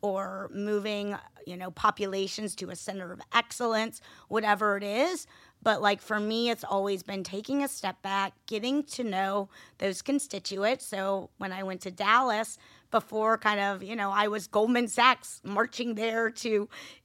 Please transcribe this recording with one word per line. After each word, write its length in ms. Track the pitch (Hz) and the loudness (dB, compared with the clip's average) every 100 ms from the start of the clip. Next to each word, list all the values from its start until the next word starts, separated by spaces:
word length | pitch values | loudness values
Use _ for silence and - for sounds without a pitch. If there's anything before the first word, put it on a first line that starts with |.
or 480 | 208 190 196 190 196 | -4 -2 -4 -8 -8
moving, 640 | 196 208 208 208 208 202 202 - - - | -6 -2 -2 -2 -4 -4 -6 -10 -18 -14
you 120 | 180 | -10
know, 140 | 185 | -10
populations 840 | - 214 202 196 190 196 - 214 - | 0 2 2 -2 -2 -4 -4 -8 -8
to 140 | 180 | -10
a 60 | 180 | -10
center 360 | - 196 175 | -10 -8 -10
of 100 | 185 - | -12 -2
excellence, 640 | 233 233 - 240 220 226 226 - - - | -2 0 -2 0 0 -2 -6 -20 -20 -4
whatever 480 | 214 214 196 214 202 | 0 2 4 4 0
it 60 | |
is. 440 | 202 214 320 349 - - - _ | 0 0 0 0 -8 -20 -20 _
But, 200 | - 208 | 0 2
like, 200 | 208 202 | 4 2
for 180 | - 214 | 0 -2
me, 300 | 208 226 233 | 0 0 0
it's 160 | 226 - | -2 -2
always 380 | 196 196 190 | 0 0 -2
been 200 | 170 196 | -4 -6
taking 400 | 175 190 220 277 | -6 -8 -4 -2
a 60 | 277 | -2
step 320 | - 196 - | -2 -6 -6
back, 320 | 196 196 196 - - | -2 0 -2 -4 -8
getting 360 | 220 233 285 | -4 0 0
to 200 | 285 - | -2 -4
know 440 | 233 190 190 202 196 - - - | -2 0 0 0 -2 -8 -20 -4
those 240 | 196 185 | -2 -2
constituents. 840 | - 285 - 202 - 196 202 262 - | 0 0 0 -8 -6 0 0 0 -4
So 440 | 196 190 196 - - | -4 -2 -2 -4 -8
when 160 | 196 | -8
I 100 | 185 | -6
went 160 | 190 190 | -6 -6
to 100 | 190 | -8
Dallas, 640 | 180 202 233 262 214 220 - - - _ | -2 4 6 6 2 -2 -8 -20 -20 _
before 460 | 226 - 214 220 220 | 0 0 0 2 4
kind 240 | 214 208 | 4 2
of, 200 | 202 190 | 2 -2
you 140 | 190 226 | -6 -4
know, 160 | 202 | 0
I 160 | 196 208 | 2 2
was 200 | 208 175 | 0 0
Goldman 420 | 208 220 240 240 | 2 4 4 2
Sachs 500 | - 247 247 - - | 6 6 6 0 -12
marching 520 | - 202 240 - 240 214 | -4 0 0 0 -4 -2
there 340 | 226 226 226 | -2 0 0
to 360 | 233 233 214 208 - - - | -2 0 0 0 -8 -18 -20